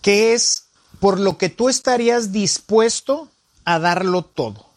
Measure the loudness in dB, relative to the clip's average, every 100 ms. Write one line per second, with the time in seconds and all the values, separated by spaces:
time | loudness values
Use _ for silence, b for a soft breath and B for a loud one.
0 | 0 2 2 2 0 -4 _ _ _ -2
1 | 0 2 0 0 -4 0 0 0 0 0
2 | 2 0 -2 -4 -2 -4 0 2 2 -2
3 | -4 -6 -6 _ _ _ -2 0 0 0
4 | 0 -2 -4 -8 -8 -8 -20